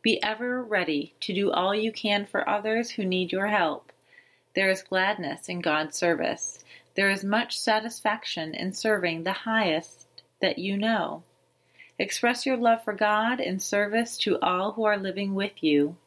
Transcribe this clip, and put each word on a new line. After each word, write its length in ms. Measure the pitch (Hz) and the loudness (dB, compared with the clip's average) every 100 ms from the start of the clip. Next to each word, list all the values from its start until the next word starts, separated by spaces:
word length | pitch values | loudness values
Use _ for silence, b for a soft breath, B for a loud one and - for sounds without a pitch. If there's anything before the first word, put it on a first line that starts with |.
Be 220 | 226 - | 2 2
ever 400 | 202 220 247 247 | 0 -2 -4 -4
ready 500 | 233 208 170 147 160 _ | -2 -2 0 -2 -4 _
to 140 | - | -4
do 180 | 190 202 | 0 2
all 220 | 175 185 | 2 2
you 180 | 208 220 | 0 -2
can 320 | 214 214 202 | -2 -2 -2
for 240 | 202 - - | 0 -4 0
others 440 | 208 214 220 233 | -2 0 -2 -2
who 120 | - | -4
need 260 | 190 185 180 | 0 0 0
your 180 | 185 202 | -2 0
help. 440 | 208 165 - _ - b b b b b | 2 0 -2 _ -20 b b b b b
There 160 | - 190 | 0 2
is 100 | 190 | 2
gladness 720 | - 190 190 208 156 - - | 0 0 2 0 -4 -8 -8
in 100 | 180 | -2
God's 380 | 175 151 156 - | 0 2 0 0
service. 680 | 175 170 - - - - B B B - | 2 2 0 -2 -6 -10 B B B 0
There 140 | 196 | 2
is 120 | 196 | 2
much 360 | 196 208 240 - | 0 0 0 -4
satisfaction 920 | - 214 220 226 220 226 - - 160 | 2 2 0 -4 -2 -2 -4 -6 -6
in 180 | 156 185 | -4 -6
serving 520 | 190 220 214 175 165 | -2 0 2 2 -2
the 80 | 170 | -4
highest 760 | 190 - 220 196 160 170 - - - _ _ | -4 0 2 2 0 -2 -20 -20 -20 _ _
that 180 | 190 - | -2 -2
you 200 | 190 196 | -4 0
know. 460 | 214 220 160 156 - _ _ _ B B B _ | 0 0 -2 -6 -14 _ _ _ B B B _
Express 480 | 202 - 240 240 277 | -4 0 0 0 0
your 100 | 254 | 2
love 280 | 233 226 | 4 4
for 100 | 226 | 0
God 440 | 202 214 214 226 247 | 0 2 4 2 0
in 200 | - 190 | -2 -4
service 580 | - 202 208 220 233 - | -2 0 2 0 -2 -2
to 220 | - 185 | 0 2
all 320 | 185 180 202 | 2 2 -2
who 120 | 220 | 0
are 120 | 214 202 | 0 2
living 380 | 190 185 202 | -2 -4 -2
with 280 | 196 196 - | -2 -2 0
you 340 | 160 147 147 175 | 2 4 2 -2